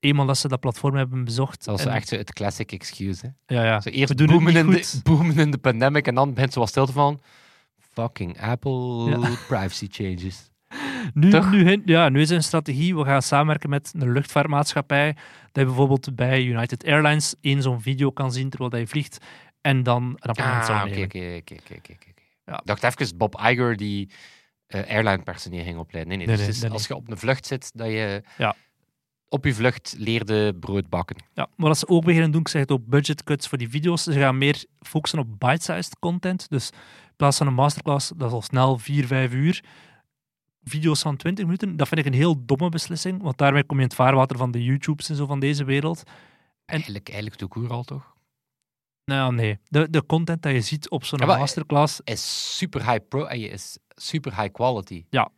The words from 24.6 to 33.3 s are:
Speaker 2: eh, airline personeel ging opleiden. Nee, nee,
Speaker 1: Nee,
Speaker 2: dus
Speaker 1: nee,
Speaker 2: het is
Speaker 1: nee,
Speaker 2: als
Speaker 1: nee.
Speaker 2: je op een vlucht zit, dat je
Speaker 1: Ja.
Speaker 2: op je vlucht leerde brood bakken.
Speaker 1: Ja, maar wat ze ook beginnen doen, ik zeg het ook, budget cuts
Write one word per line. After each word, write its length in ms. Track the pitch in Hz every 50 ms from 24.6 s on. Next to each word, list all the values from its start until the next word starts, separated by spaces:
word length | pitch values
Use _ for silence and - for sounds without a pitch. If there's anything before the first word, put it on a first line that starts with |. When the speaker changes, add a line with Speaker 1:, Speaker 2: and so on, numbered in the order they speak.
| _
Speaker 2:
eh, 140 | _ - 98 98 -
airline 320 | 110 107 110 104 98 92
personeel 420 | - - 87 - - - 87 87 85
ging 140 | 87 85 82
opleiden. 380 | 82 - - 85 80 82 92
Nee, 100 | 95 87
nee, 0 |
Speaker 1:
Nee, 100 | 107 113
Speaker 2:
dus 80 | 104 104
Speaker 1:
nee, 100 | 101 110
Speaker 2:
het 20 |
is 60 | 123
Speaker 1:
nee, 100 | 117 113
Speaker 2:
als 160 | 107 110 107 -
Speaker 1:
nee. 100 | 135 -
Speaker 2:
je 60 | 117
op 60 | 113
een 80 | 113 -
vlucht 280 | - 117 135 131 -
zit, 240 | - 139 127 - - _
dat 120 | 113 113
je 360 | 113 110 110 110 104 98 101 98 _ - -
Speaker 1:
Ja. 160 | 120 107 101 _ _ _ _ _ _ _ _ _ _ _ _ _ _ _
Speaker 2:
op 160 | - 139 -
je 100 | 147 127
vlucht 400 | 107 113 127 123 - _ - - -
leerde 560 | 104 107 113 117 101 101 110 107 107 104 95 87
brood 280 | 82 - 98 98 92 -
bakken. 280 | - 87 85 - - - - _ _
Speaker 1:
Ja, 140 | - - - _
maar 120 | - 165 151
wat 100 | 156 -
ze 100 | - -
ook 160 | 185 170 160
beginnen 260 | 170 170 165 165 160
doen, 100 | 147 165
ik 80 | 156 -
zeg 120 | - 160
het 100 | 139 127
ook, 160 | 139 131 113
budget 380 | 113 123 143 143 - 151 147 -
cuts 240 | -